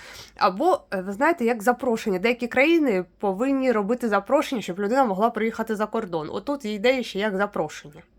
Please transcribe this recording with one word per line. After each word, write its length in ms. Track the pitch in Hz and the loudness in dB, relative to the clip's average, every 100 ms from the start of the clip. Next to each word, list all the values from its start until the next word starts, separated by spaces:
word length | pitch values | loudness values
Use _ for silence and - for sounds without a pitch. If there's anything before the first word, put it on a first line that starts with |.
| - - - - | -20 -20 -20 0
Або, 440 | 202 190 330 - - | 0 2 2 2 -2
е, 80 | 196 | -8
ви 120 | 185 | -6
знаєте, 320 | 196 294 330 233 | 0 2 2 0
як 180 | 240 | 2
запрошення. 560 | 202 240 269 226 220 185 | 0 0 0 0 0 0
Деякі 280 | 220 247 240 | 0 0 -2
країни 580 | 254 294 339 285 185 175 _ | 2 4 4 4 2 -2 _
повинні 540 | 202 185 262 269 262 | -4 0 0 2 2
робити 380 | 214 196 247 233 | 2 0 -2 0
запрошення, 520 | 202 202 277 277 247 | 0 2 0 2 -4
щоб 180 | 185 175 | -6 -4
людина 240 | 202 262 254 | 0 2 2
могла 240 | 185 233 | 2 0
приїхати 460 | 233 220 220 220 208 | 0 -4 -2 -4 -4
за 100 | 214 | -2
кордон. 440 | 226 202 170 151 | -4 -4 -6 -4
Отут 360 | 202 202 285 214 | -6 -4 -4 -4
йде 380 | 214 233 262 | 0 2 2
ще 160 | 233 190 | -2 -4
як 180 | 214 190 | -2 -2
запрошення. 640 | 202 - 156 - 151 151 _ | -2 -2 -6 -8 -18 -20 _